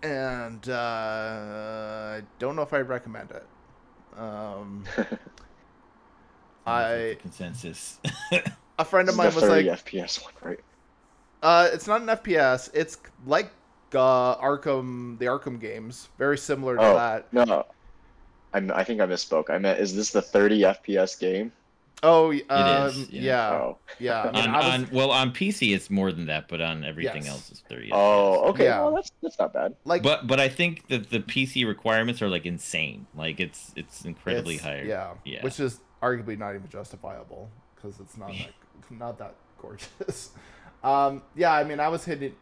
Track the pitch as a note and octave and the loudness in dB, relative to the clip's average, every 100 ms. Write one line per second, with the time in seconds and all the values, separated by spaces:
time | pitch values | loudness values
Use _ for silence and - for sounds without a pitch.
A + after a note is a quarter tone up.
0 | D#3 C#3 C3 B2+ A#2 A2+ A#2+ B2 A#2+ A2+ | -6 -4 -4 -4 -8 -10 -6 -4 -2 -2
1 | A2 A2 A2 A2 G#2+ G#2+ G#2+ A2 G#2+ A2 | -4 -4 -4 -8 -10 -10 -8 -8 -8 -10
2 | A2 G#2+ G#2 _ B2+ D3+ C#3+ D3 B2+ B2 | -8 -10 -12 _ -6 -4 -2 -2 -2 -6
3 | A#2+ A2 - - - _ _ _ _ _ | -8 -16 -14 -16 -18 _ _ _ _ _
4 | _ - A2 G#2 G#2+ G2 G#2 G2+ G2 - | _ -14 -12 -10 -10 -12 -12 -12 -10 -6
5 | G#2+ D#3 - - - - _ _ _ _ | -6 -6 -14 -20 -20 -20 _ _ _ _
6 | _ _ _ _ _ _ - A#2+ A2+ A#2 | _ _ _ _ _ _ -2 0 0 0
7 | A2+ A2 F2+ - F2+ - F2 E2 - - | -2 -6 -12 -12 -12 -10 -12 -12 -14 -10
8 | - - G#5+ F3+ - - _ - D#3+ F#3+ | -10 -8 -2 -2 -2 -10 _ -6 0 2
9 | F#3 - F3 D#3+ G#2+ F#2+ F#2+ F2 - F#2+ | 4 4 2 4 6 6 4 0 -6 -8
10 | F2 - - - - - - _ _ _ | -6 -8 -10 -16 -12 -12 -12 _ _ _
11 | _ _ _ _ D#3+ E3+ F3 - G3+ G#3+ | _ _ _ _ 4 6 6 4 0 -2
12 | A3+ A3 - E3 C#3 B2+ - D3+ D#3+ - | 0 -2 2 4 4 4 0 -2 -2 -6
13 | - _ B2+ D#3 G3 - _ _ _ C3+ | -20 _ 0 0 0 -10 _ _ _ 2
14 | C3 B2+ B2+ B2 C3+ C#3+ D3 C3+ B2+ B2 | 6 6 4 2 0 0 0 -2 -2 -8
15 | B2 A#2 B2 C3+ C#3 B2 A2+ A2 A2 B2+ | -10 -4 -2 -2 -4 -8 -10 -10 -12 -16
16 | - - C3+ C#3+ - C#3 C3 A#2+ A2 G2 | -18 -2 0 0 0 -4 0 6 8 8
17 | A#2 A2+ - - A#3 E2+ - - - - | 4 -2 -2 2 4 4 0 -12 -20 -20
18 | - _ - _ _ G3+ F#3+ - F#3+ A2+ | -20 _ -20 _ _ -4 0 0 0 0
19 | F#3 F2 - F#2+ D#2 E2+ G2 F#2 G2 F#2+ | 0 0 0 0 0 0 2 2 0 0
20 | G#2+ G#2+ - G#2 G2+ G#2+ F#2+ G2 - G2 | 0 -2 2 4 6 6 4 4 0 2
21 | F#2 - F#2 F#2 A#3 _ _ _ _ - | 2 0 -2 -2 -4 _ _ _ _ 0
22 | D#3 E3 D#3+ D3 - C#3 C#3 C#3 C#3 C3 | 6 6 6 2 0 2 4 4 2 -2
23 | C3+ - C3 B2+ A2+ E2 B1+ - - - | -8 -6 0 0 0 -2 -4 -6 -16 -8
24 | A#2+ A#2 A#2 A2 A2+ C#3 C3 B2+ B2+ B2+ | -4 -2 -2 0 2 2 2 2 0 0
25 | C3+ C3 C3 B2 G3 G#3 A#2 G2 - G2 | 2 2 0 0 -4 0 2 2 0 0
26 | F#2+ E2 E2 D2+ D2+ E2 E2 D#2+ D2+ D#2+ | 0 -2 -4 -6 -6 -6 -4 -4 -8 -4
27 | E2 D#2 D2 C2+ - - _ A#1+ A1+ E2 | -4 -4 -8 -12 -14 -20 _ -14 -2 4
28 | G2+ G#2 G2 F#2 C#3+ G3 - A2 D4+ D#4 | 6 6 6 6 4 4 4 4 2 0
29 | - _ D#4+ - - - C#2 - - F3 | -4 _ -12 -4 -4 -2 -4 -6 -2 0
30 | B2+ D3+ B2 C3+ C3+ C3 F3 E3 _ B2+ | 2 0 0 2 2 2 -2 -2 _ -6
31 | G2+ A#2 - - C3 C3 A#2 G2+ A2+ A2 | -2 -4 -4 -4 -2 -2 -2 -2 0 2
32 | A#2 A#2+ G#2 F2+ E2+ E2+ - E2 D#2 A#1 | 2 -2 -2 -2 -4 -8 -6 -6 -6 -8
33 | - D2 D#2+ D#2+ F2+ - - - D#2+ - | -16 -8 -8 -6 -8 -8 -18 -16 -16 -14
34 | - E2+ - E2+ E2 D#2 D#2 C#2+ C#2 G2+ | -14 -10 -4 -4 -4 -8 -8 -8 -6 -8
35 | F#2 F2 - B1+ C3 B2+ C3+ A2+ _ _ | -8 -12 -14 -10 -10 -4 -6 -6 _ _
36 | B2 B2 A2 G#2+ G#2 G2+ F#2+ - G#2+ G2+ | -2 -2 -6 -8 -8 -10 -14 -16 -16 -16
37 | - - - - A2 A2 _ _ G#2 G2 | -16 -16 -16 -18 -18 -20 _ _ -18 -18
38 | G2 - G2+ G2 - - _ - - A#2 | -20 -18 -14 -12 -14 -16 _ -20 -20 -14
39 | A#2+ A#2 G2+ - _ _ - G#2 - - | -12 -12 -16 -18 _ _ -20 -18 -20 -14
40 | - - - - - - - _ C3 C#3 | -10 -10 -10 -20 -20 -20 -20 _ 0 4
41 | C#3 C#3 - D3 E3+ D#3 D3+ D3 D3+ E3 | 2 0 -12 0 2 4 0 0 -2 -2
42 | F3 D3+ C#3 - | -6 -6 -8 -10